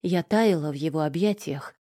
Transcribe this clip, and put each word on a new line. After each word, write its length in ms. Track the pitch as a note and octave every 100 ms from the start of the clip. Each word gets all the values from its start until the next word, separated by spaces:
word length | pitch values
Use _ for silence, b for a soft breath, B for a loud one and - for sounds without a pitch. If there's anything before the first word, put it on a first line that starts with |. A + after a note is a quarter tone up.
Я 220 | F#3 F3+
таяла 480 | D#3+ G#3+ A3+ F3 D3+
в 40 | C#3+
его 260 | D#3 D3+
объятиях 720 | D3+ D3 G#3 G#3 - C#3 - _